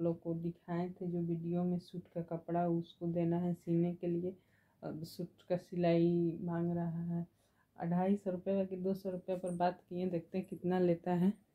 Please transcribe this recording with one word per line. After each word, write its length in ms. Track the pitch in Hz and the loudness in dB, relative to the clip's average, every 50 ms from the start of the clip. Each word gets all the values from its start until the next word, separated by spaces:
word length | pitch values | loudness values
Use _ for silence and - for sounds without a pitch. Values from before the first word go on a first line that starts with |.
लोग 180 | 170 170 165 170 | 0 0 0 -2
को 120 | - 170 165 | -4 -4 -4
दिखाए 540 | 165 170 170 - - _ - 175 175 180 180 | -4 -4 -6 -6 -8 _ -6 -4 -2 -2 -4
थे 160 | 185 - 185 175 | -6 -6 -6 -4
जो 120 | 170 175 | -2 -2
वीडियो 420 | 170 170 170 165 165 170 175 175 180 | -2 -2 -2 -2 -2 -2 -2 0 0
में 140 | 180 175 175 | 0 0 -2
सूट 280 | - - - 175 - - | -4 -8 -12 -12 -12 -10
का 140 | - 175 165 - | -8 -8 -6 -6
कपड़ा, 380 | 170 165 - - 170 175 175 175 | -8 -8 -6 -2 -2 0 2 2
उसको 400 | 170 170 170 - - _ 175 170 | 0 0 -2 -6 -10 _ -6 -4
देना 280 | 170 175 170 170 170 175 | -2 0 0 2 2 0
है 140 | 180 180 170 | 0 0 -2
सीने 400 | - - 170 170 170 170 175 175 | -4 -2 0 2 2 2 2 0
के 140 | 175 - 175 | -2 -4 -2
लिए। 260 | 175 170 175 185 190 - _ _ _ _ _ _ _ _ - | -2 -2 -2 -4 -6 -10 _ _ _ _ _ _ _ _ -10
अब 200 | - - 156 165 | -10 -10 -10 -10
सूट 360 | - - - 175 - - _ _ - | -12 -10 -10 -10 -10 -12 _ _ -2
का 80 | 180 175 | -2 -2
सिलाई 800 | - - - 175 175 170 170 170 170 175 175 170 170 170 160 - | -2 -4 -2 2 4 6 6 6 6 6 4 4 2 2 0 -2
मांग 300 | - 175 170 165 170 170 | -4 -4 -2 0 0 0
रहा 320 | 170 170 170 170 165 170 170 | 0 0 -2 -2 -2 -4 -4
है 200 | 170 170 170 175 - _ _ _ _ _ _ _ _ _ - | -2 -2 -4 -4 -6 _ _ _ _ _ _ _ _ _ -6
अढ़ाई 380 | - 170 175 175 185 196 202 | -2 0 2 2 4 4 2
सौ 160 | 202 - 190 | 2 0 -2
रुपये 340 | 180 180 - 190 196 196 190 | -4 -2 -2 0 0 0 0
की 100 | 190 196 185 | 0 -4 -2
दो 160 | 180 190 196 | -2 -2 -2
सौ 160 | 190 - 190 | -2 -4 -6
रुपये 260 | 180 180 - - 185 180 | -6 -6 -4 -4 -4 -4
पर 140 | 185 180 175 | -2 -4 0
बात 260 | 175 175 180 180 - | 2 2 0 0 -2
किए, 240 | - _ 180 175 185 185 | -6 _ -6 -4 -2 -2
देखते 300 | 175 170 165 - - 185 | -2 -2 -4 -4 -4 -6
हैं 100 | 185 - | -4 -6
कितना 320 | 180 - - 175 180 185 | -8 -4 0 0 2 4
लेता 340 | 180 175 170 170 - 180 180 | 4 4 2 2 0 0 2
है। 160 | 175 180 196 220 - _ _ _ | 4 4 2 2 0 _ _ _